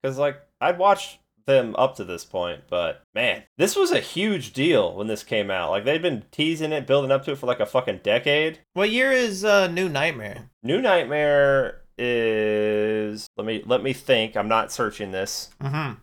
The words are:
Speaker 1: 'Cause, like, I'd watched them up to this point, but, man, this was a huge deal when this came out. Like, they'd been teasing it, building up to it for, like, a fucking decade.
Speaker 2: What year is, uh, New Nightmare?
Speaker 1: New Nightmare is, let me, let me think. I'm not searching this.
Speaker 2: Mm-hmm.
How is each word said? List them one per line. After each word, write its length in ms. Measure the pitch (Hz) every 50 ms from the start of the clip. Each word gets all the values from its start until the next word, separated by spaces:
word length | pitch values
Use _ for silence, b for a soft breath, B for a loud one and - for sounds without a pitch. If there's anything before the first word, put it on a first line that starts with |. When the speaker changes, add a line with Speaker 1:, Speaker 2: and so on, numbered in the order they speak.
| -
Speaker 1:
'Cause, 140 | 135 131
like, 240 | 135 147 143 139 - - _ _ _
I'd 200 | 127 165 180 175
watched 400 | 185 202 196 196 - - - _ _ _ _ _ _
them 300 | - 139 131 120 113 -
up 180 | - 127 131 -
to 60 | - 101
this 220 | 87 90 82 -
point, 360 | _ - 92 87 87 85 - _
but, 360 | _ 90 87 85 80 - - _ _ _
man, 300 | 107 123 117 90 - - _ _ -
this 160 | 165 214 -
was 160 | 392 381 349
a 80 | 339 233
huge 520 | - - - 226 214 214 202 165 - - -
deal 420 | 127 139 175 160 113 95 82 87
when 100 | 95 104
this 160 | 110 107 - -
came 280 | - 120 107 101 101
out. 180 | 95 92 87 76
Like, 160 | 90 101 104
they'd 160 | 135 151 160
been 220 | 170 175 139 107 - _
teasing 400 | - - 151 160 165 156 156 156
it, 160 | 156 147 127
building 240 | - 135 143 139 131
up 120 | 135 135 135
to 80 | 151 139
it 40 |
for, 80 | 139 -
like, 140 | 123 120 -
a 80 | 104
fucking 320 | - - 127 127 117 98 90
decade. 560 | - 165 185 196 - 147 143 151 156 160 156 - _ _ _
Speaker 2:
What 160 | 180 202 214
year 220 | 220 247 262 269
is, 340 | 262 254 247 226 196 185 196
uh, 220 | 214 202 202 190
New 200 | 175 170 175 190
Nightmare? 640 | 180 147 135 147 165 151 117 107 101 101 117 - - _ _ -
Speaker 1:
New 180 | 120 156 226
Nightmare 1000 | 262 220 185 175 143 117 147 151 151 147 143 143 143 139 139 135 127 - - - - _ _ - 123 123 120 117 113 113 110
is, 920 | 107 107 107 107 107 107 107 107 104 107 107 107 107 107 107 104 107 - - _
let 80 | - 104
me, 180 | 110 110 101 -
let 180 | 110 123 131 -
me 100 | 135 127
think. 420 | - - - 131 113 110 107 -
I'm 120 | 104 101
not 240 | 107 113 113 - -
searching 400 | - - 120 104 - - 104 95
this. 380 | 95 95 95 - - - - - _ _
Speaker 2:
Mm-hmm. 320 | 139 135 139 156 151 135 104 -